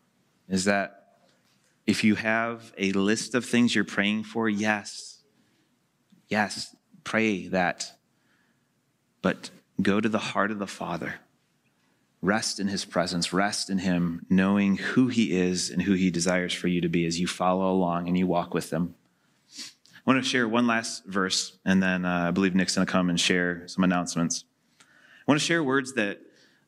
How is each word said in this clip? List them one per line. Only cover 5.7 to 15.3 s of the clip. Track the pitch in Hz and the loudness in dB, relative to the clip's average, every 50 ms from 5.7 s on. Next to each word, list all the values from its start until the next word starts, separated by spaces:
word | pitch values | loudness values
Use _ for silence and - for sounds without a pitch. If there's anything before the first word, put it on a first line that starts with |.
| _ _ _ _ _ _ _ _ - _ _ | _ _ _ _ _ _ _ _ -20 _ _
yes, | - 101 107 104 92 - - - - - _ _ _ _ - - | -4 0 0 0 0 -2 -10 -12 -14 -16 _ _ _ _ -16 -10
pray | - - 110 110 110 101 90 87 | -2 0 0 2 2 0 -2 -4
that. | 87 95 92 87 85 - - - - - _ _ _ _ _ _ _ _ _ _ _ _ _ _ _ _ _ _ _ _ _ _ _ _ - | -2 0 0 0 0 -2 -4 -10 -12 -12 _ _ _ _ _ _ _ _ _ _ _ _ _ _ _ _ _ _ _ _ _ _ _ _ -4
But | - 92 - - - - - - _ _ - - | -2 -2 -2 -2 -8 -18 -20 -20 _ _ -6 -2
go | 98 101 98 107 | 0 2 2 2
to | 110 110 | 0 0
the | 110 101 | -2 -2
heart | - - - 101 98 104 | -4 -2 -2 -2 -2 -2
of | 110 101 | -2 -6
the | 98 | -8
Father. | 90 - - 90 85 87 82 76 71 - - _ _ _ _ _ _ _ _ _ _ _ _ _ _ _ _ _ _ _ - | -10 -8 -10 -8 -8 -6 -6 -6 -8 -10 -12 _ _ _ _ _ _ _ _ _ _ _ _ _ _ _ _ _ _ _ -4
Rest | - 92 104 113 - - - 104 | 0 0 0 0 -2 -4 -4 -4
in | 98 | -4
his | 98 98 90 - | -4 -4 -4 -6
presence. | - - 90 87 87 90 87 85 - | -2 -2 -2 0 0 -2 -2 -2 0
Rest | 90 92 101 104 104 - - - | 0 0 0 0 -2 -4 -4 -4
in | 98 | -4
him, | 92 92 95 90 87 87 85 85 85 - - | -2 0 0 2 2 0 0 -2 -6 -2 2
knowing | 95 92 95 98 101 101 101 98 95 | 4 4 4 4 4 4 4 2 2
who | - - - - 127 131 | 0 -2 0 2 2 2
he | 123 - 113 110 76 | 4 4 2 2 2